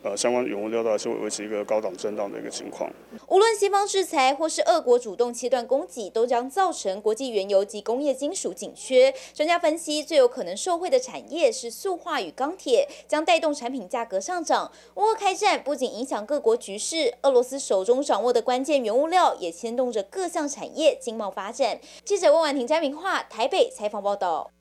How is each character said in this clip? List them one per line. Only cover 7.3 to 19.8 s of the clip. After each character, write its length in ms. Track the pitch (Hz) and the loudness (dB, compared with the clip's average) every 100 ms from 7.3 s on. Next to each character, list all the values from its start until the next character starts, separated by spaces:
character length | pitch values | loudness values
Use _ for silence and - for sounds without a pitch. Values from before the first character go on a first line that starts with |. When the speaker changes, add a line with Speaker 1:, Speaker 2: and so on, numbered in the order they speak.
| 220 196 | -2 2
Speaker 2:
油 140 | 196 | 2
及 180 | 196 208 | 2 -6
工 200 | - 240 | -4 0
业 120 | 294 | 0
金 220 | 262 285 381 | 0 -2 -4
属 180 | 220 | -6
紧 200 | 185 208 - | -8 -14 -14
缺。 380 | - 262 262 262 - | 2 6 6 4 -14
专 140 | - 302 | -2 2
家 100 | 339 | 4
分 200 | 339 320 | 2 0
析， 260 | 320 302 | -2 -4
最 140 | 285 320 | 2 4
有 100 | 247 | 4
可 160 | 254 | 2
能 120 | 180 190 | -6 -4
受 220 | - 339 | -2 -2
惠 120 | 359 | 2
的 100 | 269 | 0
产 320 | 247 160 - | 0 -12 -10
业 180 | 311 285 | 2 2
是 220 | 226 233 | 2 -10
塑 240 | - 392 349 | -8 -6 -6
化 260 | 359 294 | -4 -4
与 80 | 185 | -6
钢 240 | - 269 381 | -4 -6 -4
铁， 320 | 311 226 - - - | 0 0 0 -8 -4
将 160 | 302 | -2
带 160 | 320 330 | 2 2
动 140 | 320 | 2
产 180 | 294 240 | -2 -6
品 160 | 262 185 | -8 -6
价 160 | 247 | -6
格 160 | 226 190 | -4 -6
上 240 | 202 359 | -4 -6
涨。 260 | 320 247 165 - - - | 0 0 0 -10 -16 0
乌 100 | 427 | 0
俄 100 | 427 | 2
开 180 | 403 | 0
战 280 | 370 403 302 | 2 2 2
不 100 | - | 0
仅 180 | 285 247 | -2 -2
影 140 | 202 262 | -4 -6
响 200 | 233 208 | -6 -2
各 140 | 294 | 0
国 160 | 208 233 | 2 2
局 200 | 220 196 | -2 -8
势， 360 | - 330 294 - | -4 0 -2 2
俄 80 | 277 | 4
罗 120 | 254 | 4
斯 160 | 254 277 | 2 -4
手 280 | - 202 190 | 0 0 4
中 160 | 247 | 2
掌 200 | 285 214 | 2 2
握 100 | 240 | 2
的 80 | 247 | 2
关 200 | 240 247 | 2 0
键 220 | 269 285 | 2 2
原 120 | 226 233 | 2 2
物 120 | 320 | 4
料 280 | 359 311 - | 4 4 2
也 160 | 175 | -6
牵 240 | 165 226 | -6 -6
动 160 | 240 | -2